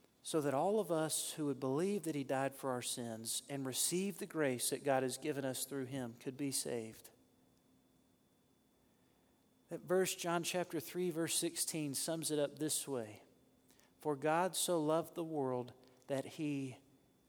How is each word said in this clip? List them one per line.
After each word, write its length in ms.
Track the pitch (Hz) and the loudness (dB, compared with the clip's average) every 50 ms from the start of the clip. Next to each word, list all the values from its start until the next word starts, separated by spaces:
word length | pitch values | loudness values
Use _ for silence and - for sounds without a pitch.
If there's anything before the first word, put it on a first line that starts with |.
| - _ _ _ - | -20 _ _ _ -8
so 180 | - - 156 | -2 0 2
that 120 | 139 143 135 | 2 4 2
all 260 | 139 165 196 214 220 | 4 4 4 4 2
of 120 | 190 160 | 2 2
us 420 | 170 156 160 151 - - - - - | 2 2 2 0 0 -2 -2 -4 -4
who 80 | 160 151 | -2 0
would 140 | 143 131 127 | 0 0 0
believe 440 | 139 131 131 147 180 196 208 196 156 | 0 0 2 2 2 2 0 0 0
that 120 | 160 156 | -2 -2
he 80 | 143 131 | -2 0
died 320 | 135 135 131 135 135 135 | 0 0 2 2 0 -2
for 160 | - - 135 | -2 -2 -2
our 100 | 123 123 | -2 0
sins 600 | 120 - - 131 120 117 113 110 113 117 - - - | -2 -2 -4 -4 -4 -4 -6 -6 -4 -4 -4 -4 -4
and 180 | - 143 139 135 | -4 -4 -4 -2
receive 520 | 131 123 - - - 165 180 196 202 185 | -2 0 0 0 2 2 2 0 0 -2
the 80 | - 208 | -4 -8
grace 460 | - - 160 151 131 127 117 - - | -4 0 2 2 2 2 2 0 0
that 120 | 143 131 135 | -2 0 2
God 200 | 143 135 131 131 | 4 4 4 4
has 140 | 127 123 | 2 -2
given 280 | - - 151 135 139 135 | -2 -2 -2 -2 0 -2
us 180 | 131 127 - - | -2 -2 -2 -4
through 220 | - 143 139 127 | -4 -4 -4 -4
him 300 | 120 139 135 123 117 117 - | -4 -4 -4 -4 -6 -8 -8
could 160 | - 143 127 | -8 -8 -4
be 160 | 135 143 139 | -2 -2 -2
saved. 600 | 131 - - 147 127 117 113 110 113 - - - - - - _ _ _ _ _ _ _ _ _ _ _ _ _ _ _ _ _ _ _ _ _ _ _ _ _ _ _ _ _ _ _ _ _ _ _ _ _ _ _ _ _ _ _ _ _ _ _ _ _ | 0 -2 -2 -2 -2 -2 -4 -6 -10 -14 -18 -20 -20 -20 -20 _ _ _ _ _ _ _ _ _ _ _ _ _ _ _ _ _ _ _ _ _ _ _ _ _ _ _ _ _ _ _ _ _ _ _ _ _ _ _ _ _ _ _ _ _ _ _ _ _
That 120 | 170 156 | -8 -8
verse, 340 | - 147 180 190 185 180 - | -2 2 4 4 4 2 0
John 280 | - - 170 170 175 165 | -2 0 0 0 2 2
chapter 360 | - - 180 170 170 170 156 | 0 0 0 0 0 -2 -4
three, 320 | - - - 180 180 180 | -4 -4 -4 -2 0 0
verse 240 | 151 165 165 151 - | 0 0 0 2 2
sixteen, 580 | - 175 170 170 - - - - 160 151 143 131 | 0 0 0 -2 -2 -2 -2 0 -2 -2 -2 -2
sums 380 | - - 170 160 165 147 147 | -2 -2 -2 -2 -2 0 0
it 80 | 151 147 | 2 2
up 180 | 143 - 139 | 2 0 0
this 300 | 135 151 151 - - - | -2 0 0 0 0 0
way. 340 | 147 135 120 110 107 104 - - - - _ _ _ _ _ _ _ - - - _ _ _ | -2 -2 -2 -2 -4 -8 -16 -20 -20 -20 _ _ _ _ _ _ _ -20 -20 -20 _ _ _
"For 140 | - 151 147 | -2 -2 0
God 400 | 135 147 156 156 170 180 185 165 | 2 2 4 4 4 4 2 2
so 260 | - - - 175 165 | 0 2 2 4 4
loved 320 | 151 151 156 165 165 - - | 4 4 4 4 2 0 -4
the 100 | 175 165 | -6 -4
world 500 | 160 156 147 135 127 127 123 123 120 - - - - - - - | -2 0 0 2 2 2 0 -2 -4 -10 -18 -20 -20 -20 -18 -6
that 180 | - 139 131 131 | -2 -2 -2 -2
he 520 | 131 - - 156 147 143 139 135 131 120 - - - - _ _ _ _ _ _ | -4 -6 -2 -2 0 0 0 -2 -4 -8 -12 -18 -20 -20 _ _ _ _ _ _